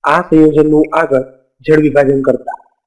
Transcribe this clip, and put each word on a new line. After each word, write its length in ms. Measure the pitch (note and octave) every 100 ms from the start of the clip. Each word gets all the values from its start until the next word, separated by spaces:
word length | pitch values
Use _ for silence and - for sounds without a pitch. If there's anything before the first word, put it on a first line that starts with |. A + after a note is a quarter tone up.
આ 180 | C#3+ D#3+
સંયોજનનું 640 | F3+ D#3 D#3 D3+ D3+ D3+ D3+
આગળ 520 | D#3+ D#3+ C3+ C3 _ _ _
જળ 200 | - D#3
વિભાજન 400 | D3+ C3+ C#3 C3+
કરતા 600 | C3+ B2 - - _ _